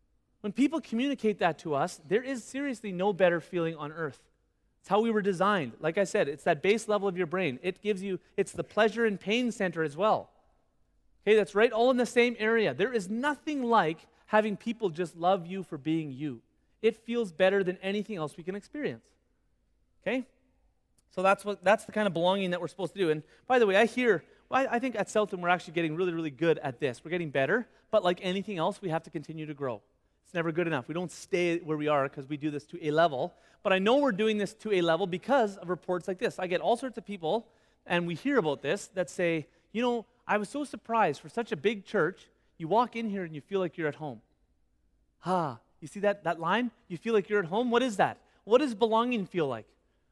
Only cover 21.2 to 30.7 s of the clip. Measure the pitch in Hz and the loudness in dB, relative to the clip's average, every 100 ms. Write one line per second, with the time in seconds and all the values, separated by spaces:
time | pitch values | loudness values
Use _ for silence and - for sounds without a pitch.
21.2 | 190 196 208 202 180 214 - 214 208 165 | 2 2 0 -2 4 2 2 -2 0 2
22.2 | 175 196 185 175 170 - 170 196 175 151 | 2 2 0 -2 -4 -6 -6 0 0 0
23.2 | - _ - 254 214 190 226 247 247 170 | -4 _ 2 4 6 6 4 2 2 2
24.2 | - _ - 262 269 233 262 220 190 214 | 0 _ -2 0 0 -2 -2 -4 0 0
25.2 | 208 185 175 175 - 160 165 156 185 165 | 0 -2 2 0 0 -2 -2 0 -2 -2
26.2 | 160 127 165 151 143 120 139 117 160 180 | -6 0 2 2 0 -4 -4 -4 -6 -6
27.2 | 160 135 135 220 226 _ - 214 180 180 | -2 0 2 0 -2 _ 0 2 2 -2
28.2 | 185 190 196 185 170 196 185 160 165 160 | -2 -4 -4 -2 -2 -2 -4 -4 -4 -12
29.2 | 147 160 151 143 139 107 _ _ _ _ | -10 -12 -10 -8 -6 -8 _ _ _ _
30.2 | _ 175 165 160 165 | _ -2 -2 0 0